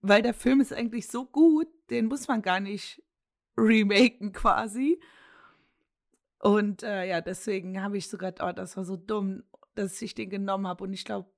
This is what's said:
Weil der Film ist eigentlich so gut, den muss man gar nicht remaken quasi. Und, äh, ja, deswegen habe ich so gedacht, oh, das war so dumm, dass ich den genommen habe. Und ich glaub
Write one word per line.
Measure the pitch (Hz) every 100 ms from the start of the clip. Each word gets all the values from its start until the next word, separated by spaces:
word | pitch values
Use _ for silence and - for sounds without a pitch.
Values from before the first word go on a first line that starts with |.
Weil | 196 208
der | 233
Film | 220 247 269
ist | 269
eigentlich | - 233 233 -
so | 240
gut, | 254 - 330 311 320 _ _
den | 240 220
muss | 277 -
man | 240
gar | 208 185
nicht | 196 202 - - _ _ _ _ _ -
remaken | 220 220 208 202 247 - 208
quasi. | 190 226 - 220 214 277 359 - _ _ _ _ _ _ _ _ _ _ _ _ _
Und, | 202 208 208 190
äh, | 233 196 185
ja, | 170
deswegen | 165 185 - 196 180 190
habe | 196 202
ich | -
so | 190
gedacht, | 190 185
oh, | 175
das | 180 185 -
war |
so | 180 185
dumm, | 180 214 196 190 - _ _
dass | - 196 -
ich | 220
den | - 208
genommen | 196 196 196 196
habe. | 180
Und | 190
ich | 190
glaub | - 208 190